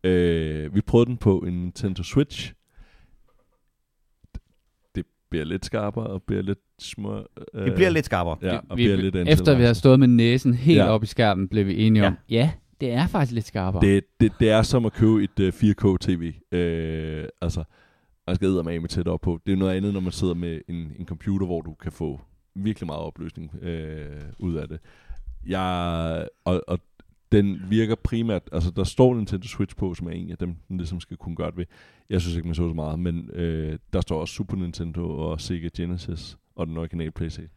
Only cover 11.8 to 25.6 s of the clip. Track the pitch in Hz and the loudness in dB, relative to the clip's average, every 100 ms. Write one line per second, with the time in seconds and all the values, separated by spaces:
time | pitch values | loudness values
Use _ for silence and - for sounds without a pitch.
11.8 | 110 107 101 85 - 113 151 - _ _ | 6 6 4 0 -2 2 2 0 _ _
12.8 | 131 120 175 - 131 117 - - 92 95 | -2 0 0 2 0 -2 -4 -4 -2 2
13.8 | 101 98 - _ 110 - 113 110 107 127 | 4 4 2 _ 2 4 4 4 4 2
14.8 | 113 - 110 110 101 - 95 - 107 95 | 0 4 4 4 2 0 0 4 2 4
15.8 | 101 92 - 87 82 73 _ 87 85 82 | 2 2 0 -2 -4 -10 _ -2 0 -2
16.8 | 80 80 80 78 - - 85 82 78 _ | -4 -6 -6 -8 -10 -6 -4 -4 -8 _
17.8 | _ _ _ _ - 90 95 92 82 85 | _ _ _ _ -4 0 2 2 0 -4
18.8 | 85 90 85 85 92 85 - 95 95 92 | -4 -4 -2 -2 -2 -2 0 2 2 0
19.8 | 104 98 92 - 92 87 87 80 - 85 | -2 -2 -4 -2 -2 -2 -4 -8 -8 -10
20.8 | 80 - 87 85 - 98 92 85 80 78 | -10 -12 -12 -8 -4 -2 -2 -4 -6 -12
21.8 | 80 - 80 69 - _ _ 95 104 101 | -12 -6 -6 -6 -14 _ _ -6 -4 -4
22.8 | 85 78 78 78 82 - 80 - 85 82 | -8 -8 -10 -10 -14 -12 -14 -10 -8 -8
23.8 | 78 78 73 73 76 - 92 80 76 80 | -8 -12 -12 -14 -16 -8 -4 -4 -6 -12
24.8 | - _ _ - - - - 92 | -16 _ _ -14 -12 -12 -6 -4